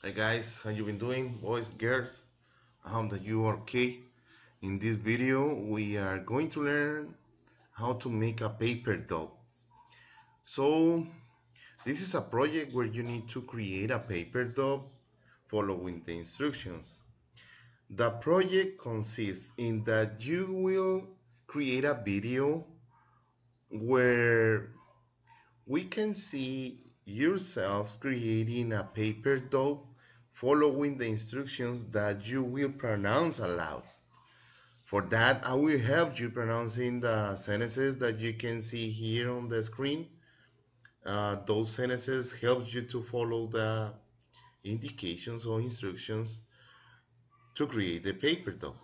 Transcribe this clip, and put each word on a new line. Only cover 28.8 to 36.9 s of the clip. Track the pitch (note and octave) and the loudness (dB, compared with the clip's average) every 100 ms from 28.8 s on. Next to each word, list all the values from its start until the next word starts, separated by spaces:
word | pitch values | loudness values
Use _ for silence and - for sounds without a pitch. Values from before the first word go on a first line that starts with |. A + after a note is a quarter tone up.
paper | - A2 A2 G#2+ C#3 C3+ | -2 -2 -2 0 2 2
doll | C3 C3+ C#3 D3 - - - - _ | 2 2 2 -2 -8 -20 -20 -20 _
following | - B2 D3 D3 C3+ C#3+ C3+ | -2 4 6 6 4 0 0
the | A#2 | -2
instructions | A2 A2 B2+ C3+ - A#2+ A#2+ A2 | -2 -4 -6 -6 -2 -2 -2 -2
that | A2 G#2 G2+ G#2+ | 0 2 0 -2
you | C3 | -2
will | B2 C3 C#3 | 0 0 0
pronounce | C#3 A#2+ G#2 G2 B2+ E3 - | 0 -2 2 4 4 2 0
aloud. | F#2+ F2 D#2+ C2+ - - _ - _ - - - - - | -2 -2 -2 -6 -12 -20 _ -20 _ -20 -20 -20 -20 -20
For | - G2+ F#2 | -2 -2 2
that, | A2+ A#2+ C3+ B2 | 4 4 4 2
I | |
will | B2+ D3+ C#3+ | 2 4 4
help | A#2 D3+ E3 B2 | 4 4 2 0
you | A#2+ | -4
pronouncing | A#2+ A2+ A#2 A#2 A2 B2 | -2 0 0 -2 -2 -2